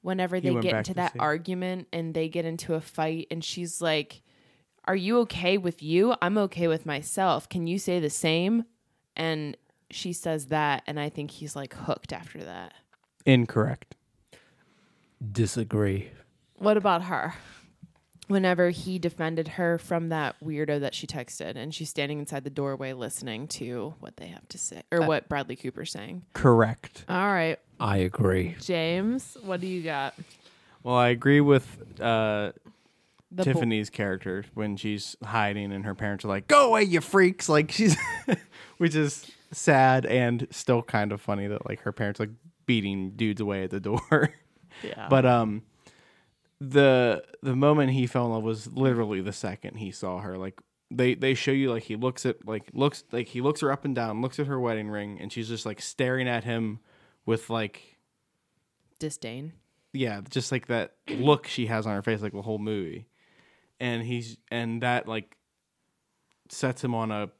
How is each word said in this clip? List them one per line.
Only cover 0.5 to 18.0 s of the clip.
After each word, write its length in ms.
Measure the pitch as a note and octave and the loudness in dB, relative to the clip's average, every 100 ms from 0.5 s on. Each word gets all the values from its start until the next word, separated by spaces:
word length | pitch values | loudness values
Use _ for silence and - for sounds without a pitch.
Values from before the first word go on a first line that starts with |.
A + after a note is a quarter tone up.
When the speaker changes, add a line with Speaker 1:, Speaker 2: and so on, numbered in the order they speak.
Speaker 2:
went 120 | A#2+ | 2
Speaker 1:
get 80 | A#2 | 2
Speaker 2:
back 40 | A2 | 0
Speaker 1:
into 120 | A2+ | 0
Speaker 2:
to 40 | F3+ | -2
Speaker 1:
that 160 | F3+ | -2
Speaker 2:
see. 60 | - | 0
Speaker 1:
argument 680 | D3+ D#3 E3+ F3+ F#3 F#3 - | -2 0 -4 -4 -4 -6 -6
and 200 | E3+ E3 | -6 -4
they 140 | D#3+ D#3+ | -2 -2
get 160 | E3+ E3 | -2 -4
into 300 | E3 - D#3+ | -6 -4 -4
a 60 | |
fight 460 | D#3 - D#3+ D#3+ - | -4 -4 -4 -4 -6
and 120 | E3 | -8
she's 380 | D#3+ - F3 - | -8 -8 -8 -4
like, 400 | E3+ D#3 D3 - _ _ _ _ _ _ - | 0 0 -2 -12 _ _ _ _ _ _ -2
"Are 100 | F#3+ | -2
you 220 | F#3 A#3+ | 2 2
okay 380 | A#3 F3+ F3+ G3 | 2 0 2 2
with 240 | F3+ E3+ | 0 -6
you? 320 | D3+ E3+ A3+ B3 | 0 4 4 2
I'm 160 | F3+ G#3 | 2 2
okay 280 | G3 F3 E3+ | 0 0 0
with 180 | D#3+ D#3+ | 0 -2
myself. 640 | D3 D3+ - F#3+ D#3 - | -6 -4 0 2 2 -2
Can 160 | F3+ E3 | -6 -2
you 140 | F#3+ | -2
say 200 | - F3+ | 0 0
the 100 | D3+ | 0
same?" 540 | - E3 E3 F#3 A#3 A#3 _ _ _ _ - | 0 0 2 2 0 -2 _ _ _ _ -6
And 420 | E3 D#3 D3 - _ _ _ | -4 -4 -6 -10 _ _ _
she 240 | - F3+ | -10 -8
says 340 | F3 E3+ D#3 C3+ | -6 -4 -4 -2
that, 360 | D3+ D3+ C#3 - | 0 0 -2 -4
and 140 | D3 | -6
I 100 | D3 | -6
think 220 | D3+ D3 | -6 -10
he's, 240 | - D3+ C#3+ | -10 -12 -10
like, 180 | C#3 | -12
hooked 400 | - - - - | -10 -4 -4 -4
after 300 | - E3+ - | -12 -12 -16
that. 300 | - F2+ F2+ - _ _ _ _ - | -14 -14 -14 -20 _ _ _ _ 6
Speaker 2:
Incorrect. 680 | C3 A#2 - G#2+ B2+ - - _ _ _ - _ _ _ _ _ _ _ _ A2 | 6 6 2 0 -2 -12 -20 _ _ _ -20 _ _ _ _ _ _ _ _ -6
Speaker 3:
Disagree. 760 | G2+ G#2+ B2 A2 G#2+ G#2 F#2+ - - _ _ _ _ | 0 2 2 -2 2 2 0 -6 -18 _ _ _ _
Speaker 4:
What 220 | G3+ G#3+ | 2 4
about 260 | G3+ E3+ | 4 0
her? 300 | F3+ D#3+ - - - - - _ - _ | 0 -4 -4 -8 -18 -20 -20 _ -20 _